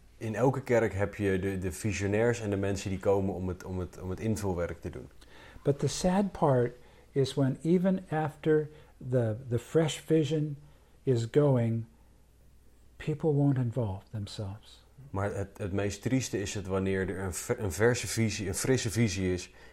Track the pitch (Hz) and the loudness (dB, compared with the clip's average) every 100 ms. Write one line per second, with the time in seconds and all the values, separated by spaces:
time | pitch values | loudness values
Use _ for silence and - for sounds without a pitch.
0 | - - 113 107 135 131 - 117 110 92 | -20 -10 -6 2 2 2 2 4 4 2
1 | 101 - 101 95 98 95 92 - 107 95 | -2 0 0 2 0 -2 -4 -4 -4 -2
2 | 101 104 120 117 107 98 98 98 101 95 | 0 2 2 0 -2 -2 0 -2 -4 -2
3 | 98 98 95 90 92 90 - 92 90 - | 2 2 0 -2 -4 -6 -6 -6 -6 -8
4 | 92 90 110 107 98 87 85 85 87 - | -8 -4 -2 -2 -2 -2 -4 -6 -10 -10
5 | 60 - - - - - 143 143 139 - | -14 -18 -20 -20 -20 -4 -2 0 -2 -2
6 | 180 190 202 - 156 127 120 - - - | 0 2 0 0 2 4 2 -2 -18 -20
7 | - 139 131 - 131 - 160 180 190 185 | -6 0 0 2 0 0 2 2 2 0
8 | - 156 156 - 160 156 147 - - - | -2 -4 -4 -2 2 2 2 -8 -20 -14
9 | 131 127 113 110 131 120 - 160 156 - | -2 0 0 -2 -2 -4 0 2 2 0
10 | - 160 139 156 151 139 - - - - | 2 2 2 0 -2 -6 -14 -20 -20 -6
11 | - 120 117 147 147 127 117 113 113 - | 0 0 2 4 4 4 2 0 -4 -14
12 | - - - _ - - - - - - | -20 -20 -20 _ -20 -20 -20 -20 -20 -10
13 | - 151 160 143 143 131 120 131 107 98 | -6 -2 2 4 4 4 0 0 -2 -4
14 | - 107 101 - 101 104 - - - - | -8 -8 -8 -8 -8 -10 -16 -20 -20 -20
15 | 131 98 101 101 95 - 104 98 101 - | -8 -2 -2 -2 -6 -6 -4 -2 -2 -2
16 | 113 131 - 104 101 104 92 95 95 95 | 0 0 0 -2 -4 -6 -2 0 2 0
17 | 92 92 95 - - 120 104 98 117 120 | 0 -2 -4 -4 -4 -2 -2 2 2 2
18 | 98 - 113 98 95 - 131 131 110 117 | -2 0 0 0 -4 -2 0 2 0 0
19 | 113 95 92 90 - - - | 0 2 0 -2 -6 -18 -20